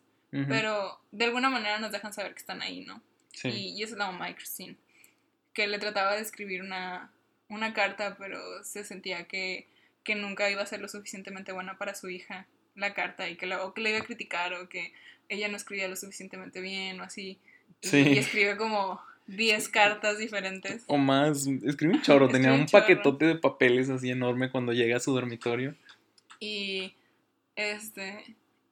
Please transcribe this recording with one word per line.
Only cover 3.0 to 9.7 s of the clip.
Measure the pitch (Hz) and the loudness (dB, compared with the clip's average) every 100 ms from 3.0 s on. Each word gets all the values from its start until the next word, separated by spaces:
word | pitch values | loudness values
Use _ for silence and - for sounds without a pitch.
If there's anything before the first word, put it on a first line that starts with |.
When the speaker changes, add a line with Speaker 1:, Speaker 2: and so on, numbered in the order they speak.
| _ _ _ | _ _ _
Speaker 1:
Sí. | - 127 | -8 -6
Speaker 2:
Y, | 202 190 202 | -6 -8 -8
y | |
esa | 214 | -10
es | 208 | -6
la | 202 | -6
mamá | 180 175 | -6 -10
de | 185 | -10
Christine, | - - 180 185 _ _ _ _ _ _ _ | -14 -14 -14 -20 _ _ _ _ _ _ _
que | - 208 | -4 -2
le | 208 | -2
trataba | 208 208 196 208 | -4 0 0 0
de | |
escribir | 220 - 202 185 | -4 -12 -10 -8
una, | 190 185 185 180 - _ _ _ - | -8 -8 -8 -10 -14 _ _ _ -16
una | 208 220 | -8 -6
carta, | 220 196 190 202 190 | -2 -2 -2 -8 -8
pero | 196 185 185 185 214 | -12 -12 -12 -12 -12
se | 208 | -12
sentía | 202 190 190 175 165 | -12 -12 -8 -10 -8
que | 190 185 185 - | -8 -6 -8 -12